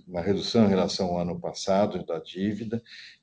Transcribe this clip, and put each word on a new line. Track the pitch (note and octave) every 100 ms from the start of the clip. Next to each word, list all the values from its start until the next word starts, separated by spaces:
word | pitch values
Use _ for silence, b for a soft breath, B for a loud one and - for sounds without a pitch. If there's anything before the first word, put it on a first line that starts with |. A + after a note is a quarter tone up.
| -
uma | F2+
redução | F#2 F#2 - A#2 G#2
em |
relação | F#2+ F2 - F#2
ao | F2
ano | F2 E2+
passado | E2+ - - F#2+ G#2+ F#2
da | E2+ E2
dívida, | - F2+ G2+ G#2 A2+ A2+ B B B B